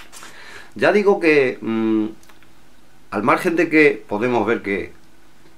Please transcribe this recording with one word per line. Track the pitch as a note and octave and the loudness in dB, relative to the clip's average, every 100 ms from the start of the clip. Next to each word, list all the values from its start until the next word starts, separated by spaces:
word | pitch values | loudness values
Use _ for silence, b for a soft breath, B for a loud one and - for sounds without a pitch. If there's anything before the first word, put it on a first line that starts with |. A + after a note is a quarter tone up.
| B B B B B B B | B B B B B B B
Ya | - C3 | 0 2
digo | G3 G3 F#3+ | 4 2 2
que, | E3 D3+ B2+ G2+ | 4 4 2 -2
mm, | A#2 A2+ A2 A2 G#2+ - - - - - - - - - - | -4 -2 0 0 -2 -6 -18 -20 -20 -20 -20 -20 -20 -20 -10
al | G2+ | -2
margen | A#2 D#3+ F3+ E3 | 0 0 0 0
de | E3 | 2
que | D#3 D3 - - | 4 4 4 -4
podemos | G#2 B2 A#2+ G#2 | -2 0 0 0
ver | A2+ | -2
que | G2 G2 D2+ - - - - - - | -2 -6 -6 -14 -20 -20 -20 -20 -20